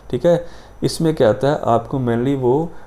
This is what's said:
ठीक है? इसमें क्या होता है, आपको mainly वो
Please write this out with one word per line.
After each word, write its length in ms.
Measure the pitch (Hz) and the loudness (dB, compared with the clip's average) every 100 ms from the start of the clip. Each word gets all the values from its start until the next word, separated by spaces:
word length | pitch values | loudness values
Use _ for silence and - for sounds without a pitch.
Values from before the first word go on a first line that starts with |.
| - | -6
ठीक 140 | 131 175 | 0 2
है? 200 | 170 - - - - | 2 -2 -14 -20 -6
इसमें 300 | - - 160 156 | -6 0 0 2
क्या 120 | 117 | 2
होता 240 | 104 135 | 4 0
है, 80 | 151 | 0
आपको 360 | - 117 113 139 | 0 0 0 -2
mainly 360 | 123 117 127 139 | 0 0 0 0
वो 320 | 127 135 170 - | 2 2 0 -8